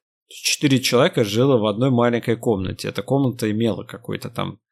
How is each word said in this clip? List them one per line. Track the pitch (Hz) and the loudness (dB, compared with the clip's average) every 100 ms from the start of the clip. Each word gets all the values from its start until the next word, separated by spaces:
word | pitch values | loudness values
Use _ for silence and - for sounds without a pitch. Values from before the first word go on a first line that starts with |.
| _ _ _ | _ _ _
Четыре | - - - 147 131 | -8 -6 0 2 2
человека | - 127 175 143 104 | 2 2 2 2 0
жило | 110 139 123 | 2 4 4
в | 107 | 2
одной | 104 135 | 0 2
маленькой | 120 120 117 120 113 | 4 2 2 -2 -2
комнате. | 120 98 92 - 104 | 0 0 -2 -6 -8
Эта | - | -6
комната | - 139 135 117 107 | -2 0 0 -2 -2
имела | 107 113 95 | 0 -2 -2
какой-то | 113 - - 101 107 | -8 -14 -10 -10 -10
там | - 98 101 _ | -8 -8 -10 _